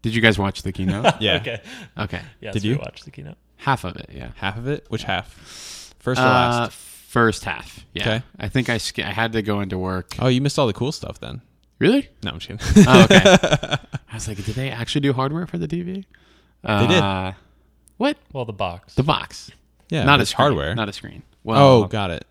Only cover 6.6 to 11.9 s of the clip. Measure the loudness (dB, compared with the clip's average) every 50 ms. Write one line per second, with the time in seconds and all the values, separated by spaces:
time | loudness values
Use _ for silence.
6.6 | -2 -4 -8 -16 -20 -20 -20 -20 -20 -4 0 2 2 2 2 -2 -8 -10 -10 -10
7.6 | -12 -18 -20 -20 -20 _ _ -4 -2 -2 -2 -2 -6 -10 _ -12 -12 -4 -2 -2
8.6 | -2 0 -2 -4 -4 -6 -6 -6 -6 -6 -2 -2 -2 -2 -2 -2 -2 -2 -2 -2
9.6 | -4 -4 -6 -6 -4 -4 -4 -6 -6 _ -6 -2 0 2 2 2 0 0 0 0
10.6 | 0 0 0 -2 -4 -6 -6 -8 -12 -12 -12 -12 -12 -14 -14 -14 _ _ _ _
11.6 | _ _ _ _ 2 4